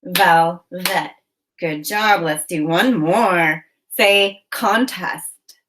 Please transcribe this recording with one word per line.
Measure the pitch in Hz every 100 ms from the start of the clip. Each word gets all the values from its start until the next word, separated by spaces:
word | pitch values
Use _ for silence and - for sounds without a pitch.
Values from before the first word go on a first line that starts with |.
Velvet. | - 180 185 165 165 180 _ 180 180 185 160 - _ _ _ _
Good | 165 151
job. | 151 208 214 202
Let's | 165 156 -
do | 175 151
one | 165 240 233
more. | 156 202 220 180 160 160 _ _ _ -
Say, | 202 202 196 196 _
contest. | - 220 208 254 - 175 - - - _ -